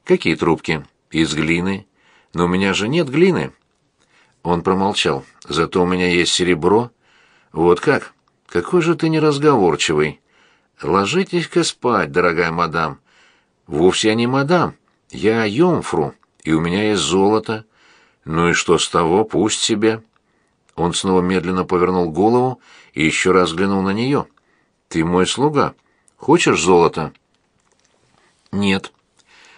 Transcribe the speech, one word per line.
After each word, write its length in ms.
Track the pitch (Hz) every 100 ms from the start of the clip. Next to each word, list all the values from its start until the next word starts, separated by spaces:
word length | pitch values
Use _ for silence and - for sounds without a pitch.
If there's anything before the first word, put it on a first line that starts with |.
«Какие 320 | - 185 -
трубки?» 500 | 80 85 76 - 78 69 _ _
«Из 200 | 80 78
глины». 520 | 76 78 85 92 98 - _ _ _ _
«Но 120 | 80 87
у 20 |
меня 260 | 92 98
же 140 | 87 107
нет 200 | 165 143
глины». 440 | 143 185 131 67 _ _ _ _ _ _ _ _ _
Он 200 | 85 87
промолчал. 600 | 92 95 98 98 87 69 - _ -
«Зато 320 | 73 82 92
у 60 | 90
меня 220 | 90 90
есть 240 | 87 85
серебро». 580 | - 90 85 87 107 120 _ _ _ _ _ _
«Вот 260 | 80 87 90
как? 320 | - 131 - _ _ _ _
Какой 340 | 87 - 180
же 140 | 165 160
ты 120 | 160
неразговорчивый». 1120 | 160 151 139 151 131 90 73 - 76 76 - _ _ _ _ _ -
«Ложитесь-ка 800 | 71 95 98 165 190 175 160 175
спать, 480 | 160 - 123 107 78
дорогая 400 | 78 87 82 85
мадам». 480 | 82 85 80 78 71 _ _ _ _ _ _ -
«Вовсе 400 | 76 92 - 107
я 60 |
не 120 | 113 120
мадам. 480 | 135 139 180 110 - _ _ _
Я 340 | - 101 113
юнфру, 720 | 110 113 180 131 85 82 71 - _ _
и 100 | 78
у 80 | 80
меня 300 | 85 95 107
есть 120 | 101
золото». 640 | 73 95 98 107 107 110 - _ _ _ _ _
«Ну 260 | 76 80 87
и 20 |
что 260 | 80 - 80
с 100 | -
того? 360 | 85 82 95
Пусть 360 | 110 78 107 -
себе». 420 | - 107 110 113 _ _ _ _ _ _ _ -
Он 160 | 85
снова 300 | - 95 92
медленно 420 | 90 92 85 92
повернул 460 | 87 92 90 92 85
голову 500 | 78 107 123 127 123 _ - -
и 120 | 69
ещё 280 | 78 - 92
раз 160 | 92 87
взглянул 320 | 82 98 98
на 140 | 95
неё. 320 | 104 127 143 - _ _ _ _ _ _
«Ты 140 | 82
мой 240 | 80 90 87
слуга. 480 | - 147 143 87 - _ _ _ _
Хочешь 420 | - 175 151 90
золото?» 520 | 85 87 82 85 76 _ _ _ _ _ _ _ _ _ _ _ _ _ -
«Нет». 400 | 98 101 95 - _ _ _ _ - -